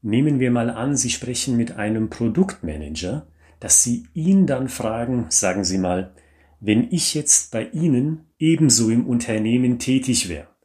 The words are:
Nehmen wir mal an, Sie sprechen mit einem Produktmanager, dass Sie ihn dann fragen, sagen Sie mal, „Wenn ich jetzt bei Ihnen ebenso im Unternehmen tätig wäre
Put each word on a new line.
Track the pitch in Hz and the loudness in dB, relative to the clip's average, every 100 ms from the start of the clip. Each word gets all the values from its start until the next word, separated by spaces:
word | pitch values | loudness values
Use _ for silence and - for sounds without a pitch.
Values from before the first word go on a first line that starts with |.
Nehmen | 113 110 151 139 | 0 2 2 2
wir | 127 | 2
mal | 120 117 | 2 0
an, | 110 127 139 | -4 -4 -2
Sie | 123 | -2
sprechen | - - 123 - 120 | -4 -6 -6 -2 -2
mit | 117 | -2
einem | - 104 110 110 | -4 -4 -2 -4
Produktmanager, | - 117 165 190 - 80 76 76 78 90 143 - _ _ _ | -2 -2 0 0 -2 -8 -8 -8 -8 -6 -6 -10 _ _ _
dass | - - | 2 2
Sie | 120 120 - | 4 -2 -4
ihn | - 160 196 175 | -4 2 4 4
dann | 131 131 | 2 -4
fragen, | - 113 113 120 123 113 | -4 -4 -2 -2 -2 0
sagen | - 95 92 | 0 0 0
Sie | 95 95 | 0 0
mal, | 92 90 95 - _ _ _ _ | 0 0 -4 -12 _ _ _ _
„Wenn | 101 110 - | 0 2 2
ich | 175 - | -2 -2
jetzt | 156 151 - - | -2 2 0 2
bei | 113 110 | -8 -6
Ihnen | - 170 123 143 160 _ _ | -2 2 2 0 -4 _ _
ebenso | 160 160 156 117 110 | 2 4 4 4 4
im | 117 120 | 2 2
Unternehmen | 120 117 107 107 120 127 120 | -2 -2 -2 0 2 2 0
tätig | - 131 131 117 95 | 0 0 2 -2 -2
wäre | 76 73 _ | -8 -12 _